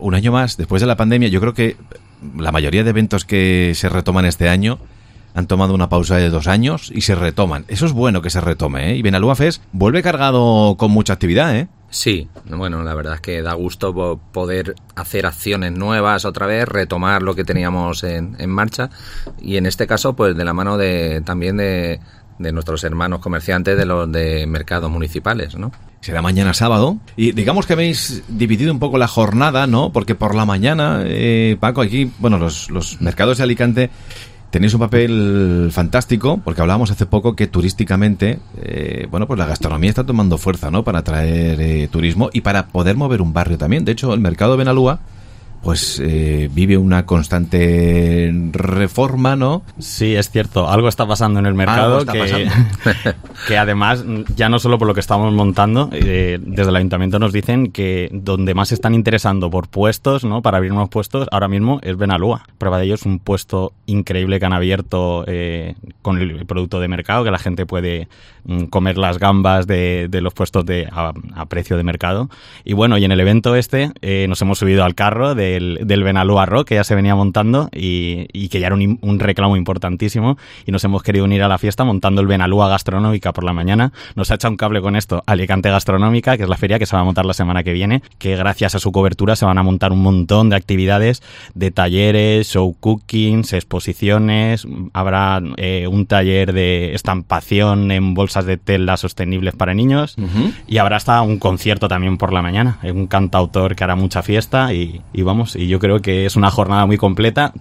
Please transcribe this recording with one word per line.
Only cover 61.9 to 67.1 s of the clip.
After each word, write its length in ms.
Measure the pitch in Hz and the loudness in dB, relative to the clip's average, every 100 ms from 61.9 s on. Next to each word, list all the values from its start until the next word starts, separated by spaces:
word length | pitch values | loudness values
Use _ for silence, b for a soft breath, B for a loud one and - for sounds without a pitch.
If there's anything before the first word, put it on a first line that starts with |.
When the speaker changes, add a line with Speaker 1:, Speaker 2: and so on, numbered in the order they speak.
| 92 | -2
Speaker 3:
Benalúa. 480 | 101 87 101 110 - - | 0 2 0 -2 -8 -6
Prueba 200 | 95 92 | -2 0
de 60 | 95 | 0
ello 80 | |
es 80 | 107 | -2
un 140 | 101 92 | -2 -4
puesto 540 | - 98 - 95 92 - - | -2 -4 -2 -4 -4 -8 -4
increíble 520 | 101 90 92 92 95 | -2 -2 -2 0 0
que 60 | 92 | 2
han 60 | |
abierto, 720 | 90 90 95 - 92 90 87 - | 2 0 0 -2 -2 0 -2 -4
eh, 480 | 90 87 85 85 - - - | -6 -4 -6 -8 -12 -18 -8
con 160 | 101 90 | -2 -2
el 260 | 90 80 90 | -2 -6 -6
producto 340 | 90 90 90 | -6 -4 -4
de 80 | 90 | -4
mercado, 360 | 87 87 | -4 -2